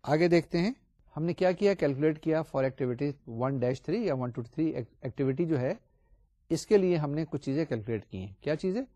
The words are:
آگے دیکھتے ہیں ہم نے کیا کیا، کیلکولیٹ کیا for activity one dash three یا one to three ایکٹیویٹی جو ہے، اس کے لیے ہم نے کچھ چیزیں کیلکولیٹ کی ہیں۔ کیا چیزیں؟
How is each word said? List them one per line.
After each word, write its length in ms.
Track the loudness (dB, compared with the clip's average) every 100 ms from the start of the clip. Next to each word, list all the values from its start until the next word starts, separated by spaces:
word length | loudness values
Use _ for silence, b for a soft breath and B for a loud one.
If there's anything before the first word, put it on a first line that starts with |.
آگے 260 | 0 2 6
دیکھتے 300 | 4 4 0
ہیں 140 | 0 -2 _ _ _ -6
ہم 80 |
نے 100 | -4
کیا 180 | 2 0
کیا، 220 | 4 2
کیلکولیٹ 480 | 2 0 2 0 0
کیا 180 | 0 0
for 280 | 0 -2 -2
activity 680 | 0 -4 -2 -4 -4 -10 -4
one 120 | -2
dash 360 | 0 0 -2 -2
three 120 | -2
یا 100 | 0
one 140 | -2 -4
to 140 | -6
three 380 | -8 -2 -2 -2 -8 _
ایکٹیویٹی 440 | -10 -2 -2 0
جو 160 | 0 0
ہے، 140 | 0 -4 _ _ _ _ _ _ _
اس 180 | -6 4
کے 120 | 4
لیے 180 | 6 2
ہم 140 | 0
نے 140 | -2 -4
کچھ 120 | -6
چیزیں 220 | -2 -2
کیلکولیٹ 420 | -2 -4 -2 -6 -6
کی 120 | -10
ہیں۔ 140 | -10 -8
کیا 160 | -4 -2
چیزیں؟ 260 | -2 -4 -6